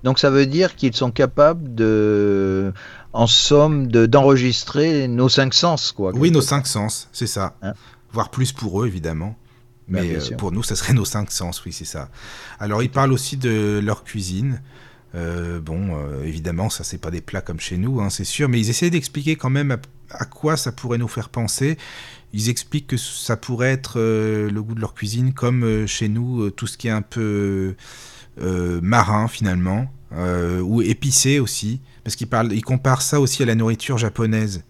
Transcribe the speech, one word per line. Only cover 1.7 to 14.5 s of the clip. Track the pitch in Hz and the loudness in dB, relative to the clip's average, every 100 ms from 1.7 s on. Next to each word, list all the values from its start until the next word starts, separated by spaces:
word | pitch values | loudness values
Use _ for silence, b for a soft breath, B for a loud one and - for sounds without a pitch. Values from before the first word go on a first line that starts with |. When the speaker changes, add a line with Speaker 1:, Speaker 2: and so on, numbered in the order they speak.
Speaker 1:
de, | 113 110 107 107 104 104 98 95 95 98 95 B B B | 0 2 4 4 4 2 2 2 0 -2 -6 B B B
en | 117 117 | 2 6
somme, | - - 147 151 147 131 | 6 6 6 6 4 4
de, | 117 113 | 6 8
d'enregistrer | 143 135 135 123 117 - - 160 151 131 | 8 8 6 4 0 -2 0 2 2 0
nos | 120 127 | 4 4
cinq | 117 135 | 6 4
sens, | - 175 156 - | 4 2 0 -2
quoi, | - 95 | -2 -2
Speaker 2:
Oui, | 104 165 | 2 4
Speaker 1:
quelque | |
Speaker 2:
nos | 160 | 4
Speaker 1:
part. | - | 4
Speaker 2:
cinq | 143 135 | 0 0
sens, | 110 104 - - | -2 -2 -4 -10
c'est | - 113 | -6 -4
ça. | - 95 - | -2 -4 -6
Speaker 1:
Hein ? | 98 110 b b _ | -10 -10 b b _
Speaker 2:
Voire | 110 107 | -6 -4
plus | - 131 | 0 -2
pour | - 107 92 | -2 -4 -2
eux, | 117 | -2
évidemment. | 90 80 80 92 110 - b - _ - | -2 -4 -4 -6 -10 -18 b -20 _ -6
Speaker 1:
Bah, | 92 | -2
Speaker 2:
Mais, | 87 | -2
Speaker 1:
bien | 78 | -2
Speaker 2:
euh, | |
Speaker 1:
sûr. | 67 117 | -4 -6
Speaker 2:
pour | 101 | -4
nous, | 90 | -4
ça | 113 104 | -4 -4
serait | - | 2
nos | 131 | 2
cinq | 98 107 101 | 2 -4 -4
sens, | - 90 87 - | -4 -6 -8 -10
oui, | |
c'est | 85 | -12
ça. | 78 80 67 B B B B B | -12 -12 -12 B B B B B
Alors, | 104 107 | -4 -2
ils | 127 | 0
parlent | 139 135 | 2 2
aussi | 131 - 139 | 2 -2 -4
de | 127 110 104 104 | 0 2 2 0
leur | 104 104 | 0 -2
cuisine. | - 107 90 92 135 | -6 -8 -4 -2 -2